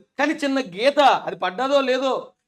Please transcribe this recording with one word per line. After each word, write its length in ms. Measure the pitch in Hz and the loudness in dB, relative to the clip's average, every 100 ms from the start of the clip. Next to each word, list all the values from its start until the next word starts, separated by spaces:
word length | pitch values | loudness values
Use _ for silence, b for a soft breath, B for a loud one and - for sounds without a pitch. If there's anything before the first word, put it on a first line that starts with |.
| - - | -12 -4
కానీ 160 | 294 | -2
చిన్న 260 | 320 277 269 | 0 -2 -2
గీత 380 | 262 175 277 285 | -4 0 0 4
అది 380 | 269 180 156 165 | 4 4 -2 -6
పడ్డాదో 440 | 185 185 262 285 | -6 -4 0 0
లేదో, 520 | 262 254 269 220 - _ | 2 0 0 -4 -6 _